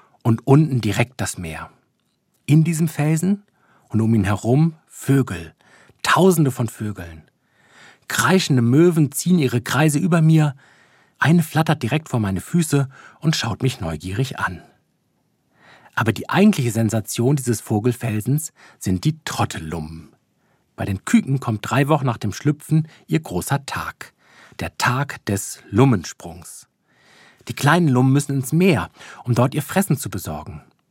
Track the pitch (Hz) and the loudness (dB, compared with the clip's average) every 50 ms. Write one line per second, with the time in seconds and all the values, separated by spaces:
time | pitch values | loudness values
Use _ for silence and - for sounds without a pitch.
0 | _ _ _ _ - 120 113 113 - - 135 147 160 131 135 123 110 107 98 - | _ _ _ _ -2 0 0 0 4 4 6 6 6 4 0 -2 -2 -2 -2 -2
1 | 120 - - - 101 - - - 90 82 78 - - - - _ _ _ _ _ | -2 -4 -4 -6 -6 -6 -6 -8 -10 -10 -10 -12 -14 -16 -18 _ _ _ _ _
2 | _ _ _ _ _ _ _ _ _ - 143 160 160 160 165 156 170 156 - - | _ _ _ _ _ _ _ _ _ 2 4 4 4 4 2 0 -2 -2 -2 -2
3 | 147 151 160 156 165 185 208 202 - _ _ _ _ _ _ _ _ _ - 107 | 0 0 0 0 0 0 -2 -2 -4 _ _ _ _ _ _ _ _ _ -2 0
4 | 113 110 113 110 95 95 107 98 - 110 123 143 160 165 160 - _ _ - - | 2 2 2 2 2 2 -2 -2 0 2 2 4 2 2 0 -6 _ _ -20 -8
5 | - - 139 139 127 - 95 85 82 80 - _ _ _ _ _ _ _ _ _ | -2 0 2 2 0 0 -4 -10 -10 -14 -18 _ _ _ _ _ _ _ _ _
6 | - - - 147 175 190 180 175 151 135 - - 117 110 - - 110 107 101 - | -2 0 2 4 4 4 4 4 2 0 0 -2 -4 -6 -6 -8 -8 -8 -8 -10
7 | 87 85 80 80 78 _ _ _ _ _ _ _ _ _ _ - - - - _ | -12 -16 -16 -20 -20 _ _ _ _ _ _ _ _ _ _ -20 -20 -20 -20 _
8 | _ - - - 117 131 185 190 - - 147 123 117 117 123 147 170 180 165 165 | _ -6 -4 -2 2 4 4 2 2 2 2 2 4 4 4 6 6 6 6 4
9 | 151 131 - - - 170 185 180 143 120 - 123 - - - 127 156 160 143 185 | 2 2 0 -2 0 2 2 2 2 0 0 -2 -2 -2 0 2 2 2 2 0
10 | 180 180 175 165 156 160 160 156 151 147 135 - _ _ _ _ _ _ _ _ | 0 2 2 4 4 6 6 6 4 2 0 -6 _ _ _ _ _ _ _ _
11 | _ _ _ _ - - 165 175 156 - - 151 165 165 156 160 - 107 139 160 | _ _ _ _ 2 4 4 4 2 0 -2 -2 0 0 0 -2 -2 -2 -2 -4
12 | - - - 120 107 98 95 90 - - - 175 165 - - 143 139 135 - - | -4 -4 -2 -2 -2 -2 -2 -4 -4 -2 -2 -2 0 2 0 0 0 -2 -6 -14
13 | - - - _ - 165 156 - - 117 101 - 127 131 - - 95 82 80 78 | -20 -20 -18 _ -2 -2 -2 -2 -4 -6 -4 -4 -4 -4 -4 -4 -6 -8 -8 -8
14 | - 92 98 104 139 131 - - - - 87 82 - - _ _ _ _ _ _ | -8 -8 -4 -4 -4 -6 -6 -6 -6 -8 -8 -10 -16 -20 _ _ _ _ _ _
15 | _ _ _ _ _ _ _ _ _ _ _ _ _ - - - _ - _ - | _ _ _ _ _ _ _ _ _ _ _ _ _ -20 -20 -20 _ -10 _ -2
16 | 113 104 104 - - - - 156 202 220 202 - 131 120 104 113 113 107 117 110 | -2 0 -2 -2 -6 -2 2 4 4 4 4 4 0 -2 0 0 0 0 0 -2
17 | - - - - 117 127 151 143 127 120 113 - - - 117 104 104 123 117 - | -4 -4 -4 -2 0 0 0 0 0 -2 -4 -4 -4 -4 -4 0 0 0 -2 -2
18 | - 117 104 107 104 - 135 156 - - - _ - - - _ - - 92 90 | -4 -4 -4 -4 -2 -2 -2 -2 -4 -8 -14 _ -20 -20 -20 _ -4 -4 -4 0
19 | - 156 160 - _ - - - 101 - - 101 80 78 85 82 78 78 80 80 | 0 -2 -4 -4 _ -10 -6 -4 -4 -4 -6 -8 -10 -8 -8 -8 -8 -10 -12 -16
20 | - - _ _ _ _ _ _ _ _ _ _ _ _ _ - 95 104 98 95 | -18 -20 _ _ _ _ _ _ _ _ _ _ _ _ _ -8 -6 -6 -6 -6
21 | - - - 233 - 131 135 135 - - 107 104 - - 113 131 143 139 160 147 | -4 -2 -2 0 0 0 -4 -4 -2 -4 -6 -6 -4 -2 0 0 2 2 2 0
22 | 131 131 113 104 - 104 98 - - 147 151 - - - 151 160 156 160 - - | 0 -2 -4 -4 -6 -6 -8 -4 -2 -4 -4 -4 -4 -2 0 0 0 -2 -8 -20
23 | _ - 156 160 160 - 185 175 - - 139 135 - - - - - - - _ | _ -6 -4 -4 -4 -4 -6 -6 -4 -4 -4 -4 -4 -8 -10 -10 -10 -10 -12 _
24 | - - _ _ _ _ _ - - - - - - - - - - - 123 127 | -20 -20 _ _ _ _ _ -20 -20 -20 -14 -12 -12 -10 -8 -4 -2 -2 -2 -2
25 | 147 - - - - - 104 95 - - - - - - - 104 131 139 120 92 | -4 -6 -8 -10 -6 -6 -4 -4 -6 -8 -12 -16 -12 -2 2 4 4 4 4 2
26 | 82 - - - - - 85 87 85 - - - - _ _ _ _ _ _ _ | -2 -8 -14 -16 -16 -16 -16 -18 -20 -20 -20 -20 -20 _ _ _ _ _ _ _
27 | _ _ _ _ - - _ _ _ - - - - 135 156 180 175 151 127 123 | _ _ _ _ -20 -20 _ _ _ -14 -8 -2 2 2 4 4 4 4 4 4
28 | 131 135 131 143 139 - 139 139 123 - - 160 180 196 156 101 82 - - - | 4 4 4 2 0 0 -4 -4 -4 -2 0 2 4 4 2 2 -2 -6 -10 -18
29 | - - - - - 120 120 - 120 131 - 147 - - - 185 196 - 151 - | -20 -20 -20 -10 -4 -2 2 2 2 2 0 -4 -6 -2 -2 -2 0 0 -2 -4
30 | - - - 95 - - 78 76 78 - 78 73 - _ _ _ _ _ | -4 -6 -10 -8 -8 -8 -10 -10 -12 -14 -16 -16 -18 _ _ _ _ _